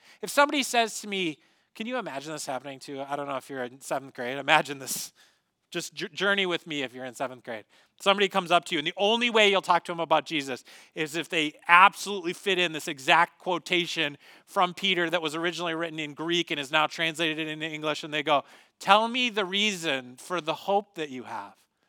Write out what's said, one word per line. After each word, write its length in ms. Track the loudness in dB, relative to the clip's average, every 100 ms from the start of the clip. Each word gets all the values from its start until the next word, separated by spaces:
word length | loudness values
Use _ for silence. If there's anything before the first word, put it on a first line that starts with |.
| -20 -6
If 80 | 0
somebody 340 | 4 6 4
says 380 | 0 2 0 -2
to 60 | -6
me, 300 | -2 -2 -4 _ _ _ -12
can 100 | -6
you 120 | -6
imagine 340 | -6 -8 -8
this 120 | -8 -6
happening 340 | -6 -8 -14
to, 220 | -10 -10
I 140 | -6 -6
don't 120 | -4
know 100 | -6
if 120 | -6
you're 140 | -8
in 160 | -8 -8
seventh 320 | -6 -6 -6
grade, 240 | -8 -6 -6
imagine 420 | -2 -2 -2 -8
this. 340 | -8 -8 -10 _ _ _ _ _ _
Just 240 | -10 -10
j-, 160 | -10 -12
journey 360 | -2 0 2 0
with 220 | -2 -4
me 140 | -6
if 100 | -6
you're 120 | -6 -12
in 100 | -6
seventh 300 | -6 -8 -12
grade. 180 | -12 -12 _ _ _
Somebody 260 | 2 4 2
comes 240 | 0 2
up 140 | 2 2
to 100 | -4
you, 40 |
and 60 | -2
the 80 | 0
only 320 | 2 2 2
way 200 | 4 6
you'll 120 | 4
talk 240 | 2 0 0
to 80 |
them 80 | -4
about 240 | 2 2 2
Jesus 400 | -4 -4 -8 -12 -20 -12 -8
is 200 | -6 -4
if 140 | -4
they 240 | -2 -2 -2 6
absolutely 640 | 10 10 6 -6 -6 -6
fit 260 | -4 0 2
in 140 | 0
this 160 | -2 -8
exact 500 | -4 2 4 4 _
quotation 800 | -4 -4 0 -2 0 -2 -4 -4 -18 -20 -6
from 280 | 0 0
Peter 360 | 0 -2 0 0
that 120 | 0
was 120 | -2
originally 400 | -2 -4 -2 -4
written 240 | -4 -4 -6
in 160 | -8
Greek 380 | -6 -2 -2 -2
and 80 | -4
is 140 | 0
now 140 | 2 2
translated 600 | 0 -4 -2 -2 -2 -6
into 180 | -6 -8
English, 380 | -6 -4 -4
and 100 | -4
they 80 | -4
go, 220 | 2 2 0 -14 _ -2
"Tell 260 | 4 6 4
me 220 | 0 -2
the 160 | 0 0
reason 720 | 2 0 0 -2 -2 -4 -14
for 240 | -6 -4
the 120 | -2
hope 420 | -4 0 0 0 -8
that 140 | -8
you 140 | -8
have." 320 | -10 -10 -12 -18 _ _